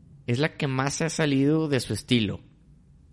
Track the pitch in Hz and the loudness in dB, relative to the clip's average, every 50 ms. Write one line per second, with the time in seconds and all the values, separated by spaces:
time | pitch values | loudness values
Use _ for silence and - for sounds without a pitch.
0 | - - - - - - 120 123 147 165 - - 160 139 131 131 135 143 - - | -20 -20 -20 -12 -4 -4 -2 0 0 -2 -2 -2 -4 -2 0 0 -2 -2 -2 -4
1 | 165 156 - - 160 147 139 135 139 143 156 160 160 151 143 123 - - 110 - | -4 -4 -2 -2 0 2 2 2 2 4 2 2 0 0 0 -2 -2 -2 -6 -4
2 | - - 127 117 110 95 95 - - - - - _ - - - - - - - | 0 2 2 2 2 0 -4 -8 -12 -18 -20 -20 _ -20 -20 -20 -20 -20 -20 -20
3 | - - | -20 -20